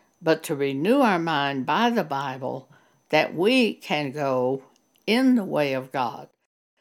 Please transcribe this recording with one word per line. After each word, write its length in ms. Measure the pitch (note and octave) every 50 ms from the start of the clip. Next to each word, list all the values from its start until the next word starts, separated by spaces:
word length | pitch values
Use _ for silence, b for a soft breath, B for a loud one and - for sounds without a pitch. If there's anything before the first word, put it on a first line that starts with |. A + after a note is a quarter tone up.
| b b b b
but 220 | E3+ D#3+ D#3+ D#3 -
to 120 | - D#3
renew 440 | C#3 C#3 C#3 C3+ C3+ D#3 G3+ B3+ C#4+
our 180 | C4+ A3 F#3+ E3+
mind 480 | E3 E3 D#3+ C#3+ C#3+ C#3 C#3 C3+ B2+
by 220 | C3 D3+ F#3+ A#3 A#3+
the 140 | A#3 A3+ E3+
Bible, 640 | D#3 C#3+ C3+ C#3+ C3+ C3 C3 C3 B2+ B2 C3+ - _ b b b b b b b -
that 240 | - D#3 D3 - -
we 400 | D3+ F3+ A3 C4 C4 A#3+ G3+ -
can 360 | - - - F#3 D3+ D3 C3+
go 540 | C3 D3+ C#3+ C#3 C3 B2+ B2 B2+ C#3 C3+ - - _ _ _ _ _ _ -
in 300 | - G#3+ B3 C4+ C4 B3+
the 80 | A#3 F#3+
way 280 | E3+ D3 D3 D3 C#3
of 200 | C3 C3 B2+ C3
God, 360 | - C#3 B2 A2+ - - - - _ _ _ _ _ _ _ _ _ _